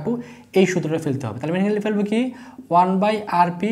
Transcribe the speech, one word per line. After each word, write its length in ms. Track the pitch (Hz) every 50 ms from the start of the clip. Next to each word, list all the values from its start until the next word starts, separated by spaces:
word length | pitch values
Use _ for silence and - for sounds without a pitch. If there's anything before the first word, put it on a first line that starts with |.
| -
two, 100 | 220 240 233 - - - - - _ - 185
এই 80 | 190 180 -
সূত্রটা 280 | 175 151 151 156 160 156
ফেলতে 200 | 151 127 123 - 113
হবে। 80 | 101 120
তাহলে 140 | - 151 170
আমি 60 | 185 196
এখানে 200 | 208 214 208 208
ফেলবো 160 | 214 214 202 202 202
কি, 100 | 214 226 254 262 254 - - - - - - - 170 175 180
one 100 | 185 190 190 202
by 120 | 214 220 208 214 - 185 175 175
R 20 | 175 175 -
P 20 | 214 214